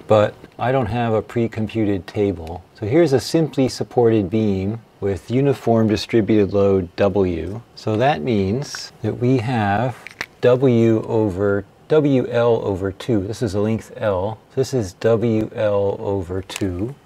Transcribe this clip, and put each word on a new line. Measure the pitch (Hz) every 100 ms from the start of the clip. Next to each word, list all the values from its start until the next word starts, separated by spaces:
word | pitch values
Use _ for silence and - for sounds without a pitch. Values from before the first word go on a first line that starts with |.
| -
but | 107 107 - - -
I | 117
don't | 135 104
have | 120 117
a | 107
pre-computed | - 117 113 - 107 113 101 98 -
table. | 110 101 85 82 87 -
So | - 107
here's | 156 156
a | 127
simply | - 165 151 - 123
supported | - 110 127 113 113 92
beam | 110 110 95 95 117 - _
with | 101 92 -
uniform | 127 139 131 117 113 110
distributed | 107 - 117 101 107 95
load | 101 101 95 85 -
W. | 98 101 90 82 85 113 - -
So | 110 107
that | 135 156
means | 143 107 95 123 143 - - -
that | 110
we | 113 123 131
have | 110 120 101 104 127 - - - - _
W | 123 123 135 117 113 110
over, | 110 113 107 90 101 101 - _ -
W | 156 143 131 -
L | 117 120 113
over | 104 92 98
two. | 95 - 107 98
This | 107
is | 113
the | 101
length | 107 110 - -
L. | 110 92 101 110 _ -
This | 127
is | 131 95
W | - 113 113 117 110 110
L | 113 107 101 101 -
over | 104 98 85 95
two. | - - 98 90 117 -